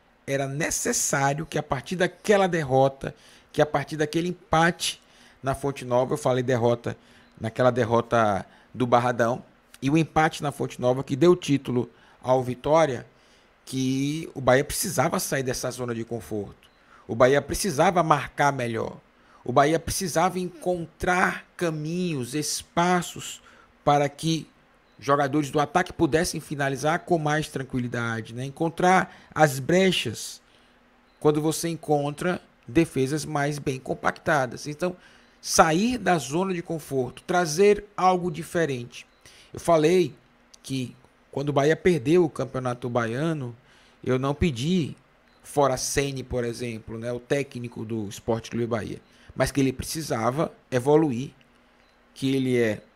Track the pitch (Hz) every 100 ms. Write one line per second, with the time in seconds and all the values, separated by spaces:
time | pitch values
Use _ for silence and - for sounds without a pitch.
0 | _ _ - 139 135 139 185 - - 240
1 | - 143 139 143 160 156 - 135 - 185
2 | 175 - - 202 190 170 139 131 135 135
3 | - - - - _ - 147 147 135 151
4 | 151 165 175 180 _ 160 170 - - -
5 | _ _ - _ 135 131 143 139 123 123
6 | 131 147 135 127 123 123 120 120 110 107
7 | _ - _ - 110 - 127 120 110 117
8 | 117 120 107 95 - - _ 113 123 120
9 | 123 117 117 139 - _ _ - 135 160
10 | 156 156 160 - 151 - 131 - 123 131
11 | 135 135 170 180 - 139 139 123 120 -
12 | _ _ 123 131 123 120 143 160 151 120
13 | - _ _ _ _ _ - 131 131 135
14 | 139 156 - - 127 127 - - 208 156
15 | 156 185 - 143 127 120 131 120 123 117
16 | 113 117 - 110 98 - _ _ _ -
17 | - 117 127 143 139 170 208 139 180 175
18 | 160 147 120 - 143 135 120 110 - -
19 | _ _ _ - 123 127 143 160 - -
20 | 185 156 180 180 180 294 180 180 160 -
21 | - 180 190 175 - - 170 156 151 175
22 | 180 147 120 147 147 - - - 175 180
23 | 165 - - - - - _ _ - 143
24 | 143 - 160 160 - _ _ _ _ -
25 | 107 143 139 147 143 147 143 180 180 -
26 | 165 156 175 165 - 143 139 135 147 170
27 | - 170 151 151 147 135 131 131 123 120
28 | 117 113 113 117 135 135 165 160 180 185
29 | 180 - - - 156 135 127 175 190 175
30 | 120 110 - - _ _ _ _ _ _
31 | _ _ 151 151 151 151 170 160 - 147
32 | 143 143 180 - - _ - 120 160 135
33 | 131 151 147 151 143 147 143 131 - 165
34 | - - - 151 127 - 147 147 180 180
35 | - - _ _ - - 170 160 233 247
36 | 185 175 127 156 190 175 165 165 - 135
37 | 127 - - 180 170 151 208 208 - -
38 | 185 185 175 156 160 175 160 127 120 -
39 | - _ - - - - - 165 151 185
40 | 151 - _ _ _ _ - 135 123 -
41 | _ _ _ 135 147 139 143 156 185 165
42 | 123 175 165 - 131 131 127 120 127 120
43 | 113 120 165 156 123 113 _ _ _ _
44 | 123 127 135 143 180 113 143 185 127 -
45 | _ _ _ _ - 143 139 127 - 143
46 | 139 131 127 123 120 113 120 110 110 113
47 | 120 123 120 143 139 123 120 117 110 113
48 | 101 - - 117 - 117 117 117 90 -
49 | - _ - - 131 143 135 127 - 160
50 | 143 127 113 135 165 - _ 127 127 156
51 | 160 113 - - _ _ _ _ _ _
52 | _ - 135 135 127 123 113 104 -